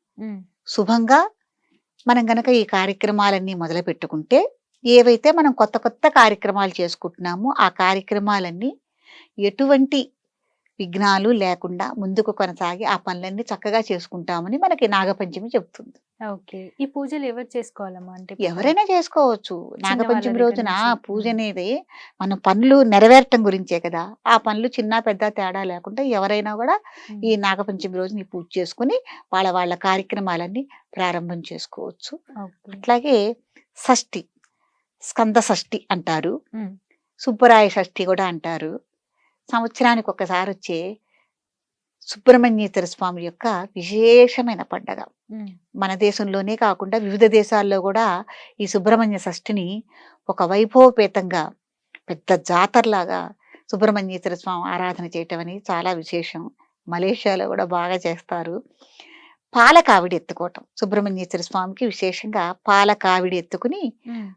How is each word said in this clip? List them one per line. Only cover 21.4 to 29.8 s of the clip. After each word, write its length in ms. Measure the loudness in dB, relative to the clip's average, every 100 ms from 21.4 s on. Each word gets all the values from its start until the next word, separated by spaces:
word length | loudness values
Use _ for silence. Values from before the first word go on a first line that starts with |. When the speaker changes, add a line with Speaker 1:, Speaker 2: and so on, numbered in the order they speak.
| -4 -4 -4 -6 -8 -18 -20 -8
Speaker 2:
మన 120 | -6
పనులు 500 | -2 0 2 6 8
నెరవేరటం 640 | 8 8 10 10 8 4 2
గురించే 340 | 0 -2 -4
కదా. 360 | -4 -6 -8 -8 0
ఆ 100 | 0
పనులు 300 | 0 -2 -4
చిన్న 320 | -4 -2 -2
పెద్ద 260 | -2 -2 -4
తేడా 360 | -4 -6 -6
లేకుండా 400 | -6 -8 -10 -6
ఎవరైనా 520 | -2 -2 -2 -2 -4 -4
కూడా 240 | -2 -2 -4 -20 -18
Speaker 1:
మ్మ్. 120 | -6
Speaker 2:
ఈ 120 | -2 0
నాగపంచమి 640 | 0 -2 -4 -8 -8 -6
రోజున 220 | -6 -8
ఈ 40 |
పూజ 220 | -10 -12 -8 -6
చేసుకుని 440 | -6 -4 -2 -2 -4 -16 _
వాళ్ళ 180 | -2 0
వాళ్ళ 240 | -2 -4
కార్యక్రమాలన్నీ 920 | -4